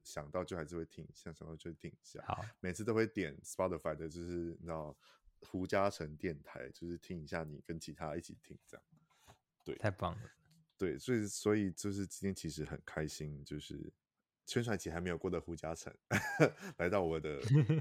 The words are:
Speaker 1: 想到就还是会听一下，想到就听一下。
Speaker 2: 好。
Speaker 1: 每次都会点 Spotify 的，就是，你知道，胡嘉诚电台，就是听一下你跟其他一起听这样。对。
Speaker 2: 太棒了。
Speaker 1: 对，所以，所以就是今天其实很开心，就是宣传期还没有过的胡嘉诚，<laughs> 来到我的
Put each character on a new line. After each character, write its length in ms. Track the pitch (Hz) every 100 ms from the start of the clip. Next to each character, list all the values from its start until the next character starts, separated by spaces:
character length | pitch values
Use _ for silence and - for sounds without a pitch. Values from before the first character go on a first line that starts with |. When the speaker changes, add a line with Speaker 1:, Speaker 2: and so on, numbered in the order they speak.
Speaker 1:
想 260 | - - 73
到 140 | 90
就 140 | 85 90
还 80 | 78
是 100 | 85
会 80 | 82
听 200 | - 78
一 80 |
下， 180 | - -
想 160 | 80 80
到 80 | 80
就 160 | 85
听 180 | 80 85
一 80 | -
下。 200 | - - -
Speaker 2:
好。 160 | - 110 -
Speaker 1:
每 140 | 110
次 100 | -
都 100 | 107
会 140 | 110 113
点 300 | - 85 69
Spotify 540 | - - 92 85 82 76
的， 140 | 80
就 120 | 82
是， 360 | 85 87 85 80
你 60 | 80
知 20 |
道， 300 | 80 76 69 - - - _
胡 260 | - 95 92
嘉 240 | 101 98
诚 280 | - 78 76
电 260 | 92 73
台， 260 | - - 64
就 140 | - 85
是 120 | 85
听 260 | - 90
一 20 | 76
下 200 | 85 78
你 180 | 73 -
跟 140 | 82
其 140 | -
他 240 | 76 80 78
一 20 |
起 180 | - -
听 140 | - - -
这 80 | -
样。 80 | _ - _ _ - - _ _
对。 140 | - -
Speaker 2:
太 120 | 107
棒 220 | 92 87
了。 160 | 85 - - _ _ _ _
Speaker 1:
对， 240 | 87 69
所 160 | - 120
以， 100 | 104
所 300 | - 107 107
以 160 | 101
就 180 | 87 104
是 160 | 101 95
今 220 | - 98
天 80 | 95
其 140 | 82
实 160 | 76 76
很 160 | 71
开 240 | - - 78
心， 380 | - 76 73 71
就 140 | 76
是 340 | - 73 78 - _ _ _ _ -
宣 160 | -
传 120 | 120 101
期 140 | -
还 100 | 82
没 120 | 90
有 60 | 82
过 120 | 95
的 100 | 87
胡 160 | - 82
嘉 200 | 80 80
诚， 200 | - - _
<laughs> 680 | - 855 807 135 - 196 -
来 120 | 87
到 140 | 101
我 160 | 87 80
的 200 | 78 73 - 143 117 156